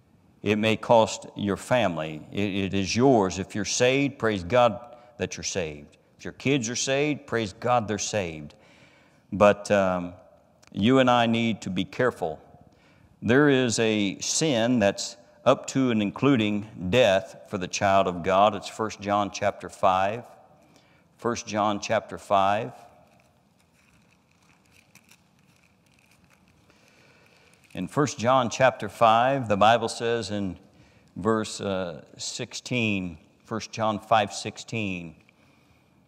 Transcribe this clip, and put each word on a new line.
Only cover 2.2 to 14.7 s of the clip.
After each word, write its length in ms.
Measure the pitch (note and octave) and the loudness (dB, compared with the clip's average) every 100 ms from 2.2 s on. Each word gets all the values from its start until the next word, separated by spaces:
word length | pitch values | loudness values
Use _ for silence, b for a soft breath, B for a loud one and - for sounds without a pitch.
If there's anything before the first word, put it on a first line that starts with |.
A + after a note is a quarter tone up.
| - | -10
It, 180 | - G2+ G2 F#2+ | -6 -4 -2 -2
it 80 | |
is 220 | G2 F#2 G#2 | -2 -2 2
yours. 440 | C3+ A#2+ F#2+ F2 | 4 4 2 -2
If 160 | F#2 A2+ | -8 -8
you're 100 | F#2+ | -6
saved, 540 | - B2 C3+ C#3 - | 0 0 2 -2 -2
praise 260 | A2 G2+ E2+ | -4 -4 0
God 340 | B2 A#2+ F#2 - B B - | 2 2 0 -10 B B -8
that 180 | F#2+ - | -8 -6
you're 80 | |
saved. 540 | E2 G2 D#2+ D2 D2 _ _ _ | -8 -6 -6 -10 -18 _ _ _
If 60 | |
your 100 | F#2 | -16
kids 360 | - C3+ C#3 A2+ | -6 0 0 -2
are 80 | A#2+ | -4
saved, 500 | - C#3 D3+ C#3+ - | -2 -2 -2 -4 -6
praise 240 | A#2 G#2+ | -4 -4
God 380 | - A#2 B2 G#2 | -6 -2 0 0
they're 80 | G#2 | -4
saved. 560 | - G#2+ F2 D#2 D2 - b b b b b b b | -4 -4 -4 -8 -14 -18 b b b b b b b
But, 400 | F#2+ G#2 G2+ - | 4 4 4 2
um, 420 | G2+ F#2+ F2+ F2 F#2 - _ _ _ - | 2 2 0 -4 -12 -20 _ _ _ -14
you 280 | - G#2+ C3+ | -2 4 4
and 100 | B2+ | 6
I 160 | B2 A#2 | 4 2
need 360 | A#2 A#2 G#2 | 0 0 -4
to 60 | G2+ | -4
be 140 | F#2 | -6
careful. 560 | F#2 - B2+ - E2+ D#2 - - _ b b b b b | -6 -2 -2 -2 -8 -8 -16 -20 _ b b b b b
There 280 | G#2 B2+ D3 | 2 4 6
is 280 | C3 B2 G#2+ | 4 2 2
a 380 | A2 G#2+ G2+ - | 2 2 0 -4
sin 600 | - - D#3+ B2+ A#2 | -6 -2 0 0 2